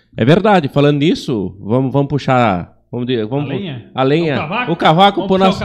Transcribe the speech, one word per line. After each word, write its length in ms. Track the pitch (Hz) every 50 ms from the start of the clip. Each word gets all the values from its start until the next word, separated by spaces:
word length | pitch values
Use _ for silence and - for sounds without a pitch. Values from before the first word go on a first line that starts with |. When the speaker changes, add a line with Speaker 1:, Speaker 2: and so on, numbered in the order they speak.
| _ _ _
Speaker 1:
É 80 | - 113
verdade. 440 | 127 170 190 185 220 202 180 143 127
Falando 300 | - 143 143 147 147 143
nisso, 580 | 143 175 262 - - - 127 104 92 90 90 98
vamos, 320 | 101 98 117 131 135 127 117
vamos 160 | 143 143 139
puxar, 640 | 147 131 - 143 131 123 120 107 92 175 165 - _ _ _ _
vamos 160 | - 120 123
de-, 180 | 120 127 113 107
vamos 260 | 107 131 143 151 127
Speaker 2:
A 40 | -
lenha? 360 | 196 202 165 131 117 104 - -
Speaker 1:
a 80 | 123 131
lenha. 320 | 135 147 165 165 156 135
Speaker 2:
O 40 | -
cavaco? 340 | 160 147 196 240 247 190 170
Speaker 1:
O 40 |
cavaco 400 | - 330 175 156 175 196 202 196 339 -
Speaker 2:
Vamos 60 | 185
Speaker 1:
pro 80 | 190 185
Speaker 2:
puxar 80 | 190
Speaker 1:
nosso, 120 | 190 -
Speaker 2:
o 20 | -